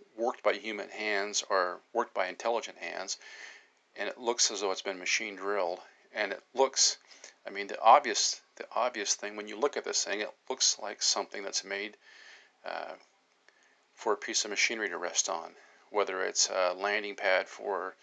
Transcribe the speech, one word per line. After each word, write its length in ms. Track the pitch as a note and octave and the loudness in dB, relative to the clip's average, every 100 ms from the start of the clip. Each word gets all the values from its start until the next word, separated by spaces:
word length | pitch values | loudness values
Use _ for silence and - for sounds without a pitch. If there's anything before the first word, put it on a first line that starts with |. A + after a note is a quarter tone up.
| - A2 | -16 -4
worked 260 | A#2 - | -4 0
by 120 | G#2 | 0
human 340 | G2 G#2+ G#2 F#2+ | 0 -2 -6 -8
hands 560 | G#2 G#2+ G2+ G#2 G2+ - | -4 0 0 0 -2 0
or 320 | G2 F2+ F2 _ | 2 2 -2 _
worked 220 | A2+ A#2 | -4 -2
by 120 | - F#2 | 0 -2
intelligent 520 | F2+ A#2 A#2 G2+ - | -2 0 0 -2 -10
hands, 400 | E2+ E2+ F#2+ - - - - - - _ _ | -10 -8 -6 -8 -10 -16 -16 -18 -20 _ _
and 140 | - G2+ | -8 -6
it 100 | - | -4
looks 320 | A#2 A#2+ - | -2 2 2
as 120 | G#2 | 2
though 100 | G2+ | -2
it's 100 | F#2 | -2
been 160 | G2+ F#2+ | -4 -4
machine 380 | F#2 - A2 F#2+ | 0 0 -2 -6
drilled. 440 | G2 G#2 F2 F2+ - - _ | -2 2 0 -2 -10 -20 _
And 200 | - G2+ | -4 -2
it 100 | G2+ _ | -4 _
looks, 440 | B2+ C3+ - - - _ - - - - | 2 2 4 2 2 _ -20 -20 -16 -10
I 40 | |
mean, 180 | G2 G2+ | -6 -6
the 120 | - | 4
obvious, 600 | A2 C#3 C3+ G2 - - _ - | 10 10 8 0 0 -2 _ -16
the 100 | - | -6
obvious 400 | - A#2+ A2+ G2+ | -2 -2 -2 -2
thing 220 | - G#2 G#2+ | -2 -4 -8
when 100 | G#2 | -10
you 100 | G#2 | -2
look 200 | C#3+ - | 0 0
at 80 | |
this 200 | - G2+ | -2 -2
thing, 160 | G2 G2+ | -2 -2
it 140 | G#2+ - - | -4 -8 -8
looks 300 | C3 - - | 0 2 2
like 220 | G#2 G#2 | -4 -2
something 420 | - A2 F#2 - | 0 0 -2 -6
that's 220 | G2 - | -4 -4
made, 320 | G2 G2 G#2 - - - - - - _ | -4 -6 -6 -10 -20 -20 -20 -20 -20 _
uh, 300 | - G1+ - - - _ _ _ _ _ _ _ _ | -8 -8 -8 -12 -18 _ _ _ _ _ _ _ _
for 200 | - A#2 | -6 0
a 20 | G#2 | 0
piece 280 | - G#2+ | 0 -2
of 60 | G#2+ | -2
machinery 380 | G2 - A#2 G2+ | 2 0 0 -4
to 80 | F2 | -4
rest 320 | F2 - - | -2 0 0
on, 260 | F2 E2 - - - - | 0 -6 -14 -20 -20 -4
whether 340 | G#2 F#2+ F#2 | 0 2 2
it's 240 | F#2 - - | -2 2 2
a 240 | F#2+ F2+ | 4 2
landing 420 | F2+ G2+ G#2 G#2 | 2 0 0 -2
pad 320 | G2 G2+ F#2 F#2+ | -2 2 4 2
for 480 | - G2+ F#2+ F#2 - | -6 -4 -2 -4 -10